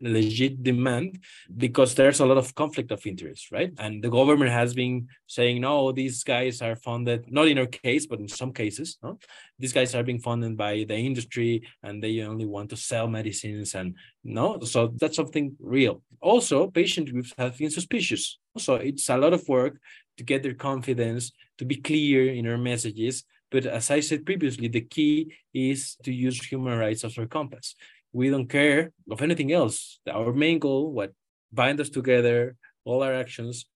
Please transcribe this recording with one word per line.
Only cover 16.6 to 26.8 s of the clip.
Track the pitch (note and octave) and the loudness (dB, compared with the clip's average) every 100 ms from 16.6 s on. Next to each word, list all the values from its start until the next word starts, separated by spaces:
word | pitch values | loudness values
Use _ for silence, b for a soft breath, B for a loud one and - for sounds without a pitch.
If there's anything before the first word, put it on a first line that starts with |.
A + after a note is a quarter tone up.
| F#3 | 2
patient | E3+ E3+ F3+ C#3+ | 2 2 0 -2
groups | B2 B2 - | -4 -6 -4
have | B2 B2 | -4 -2
been | D3+ | -4
suspicious. | - - A#3 - G#2 - - _ A3+ | -4 -4 -2 -2 -2 -4 -10 _ -6
So | - B2 | 0 0
it's | C3 C#3 - | 0 -2 0
a | B2+ | 4
lot | D3+ | 4
of | F3 - | 4 2
work | B2+ C3 - B B B - | 2 2 -2 B B B -10
to | |
get | A#2+ C3+ | -2 -2
their | C3+ | -2
confidence, | A#2+ C#3 C3+ B2+ A#2+ A2+ A#2+ A#2+ - b - | -6 -4 -4 -2 -2 -2 -2 -8 -14 b -10
to | B2+ | -6
be | C#3 | -4
clear | - D#3 D3 C3+ C3 | 0 2 4 4 4
in | B2 A#2 | 0 -2
our | A#2 | -2
messages. | B2 A#2 A#2 G#2+ A#2 C3 - _ - | -2 -2 -4 -2 -4 -4 -10 _ -2
But | C3 B2 | 0 0
as | A#2 - | -2 0
I | D3 | 2
said | D3 D#3 D#3 | 2 -2 -2
previously, | F#3+ C#3 A#2 A#2 | 0 -2 -2 -2
the | A2+ | -2
key | A#2+ - D3+ D3+ D#3 B B | -2 0 2 2 -2 B B
is | C3+ C3 C3 - - | -2 0 -2 -6 -10
to | - | -6
use | B2+ B2+ B2 | -2 -2 -2
human | - C3+ B2+ | -6 -4 -2
rights | A#2 | 0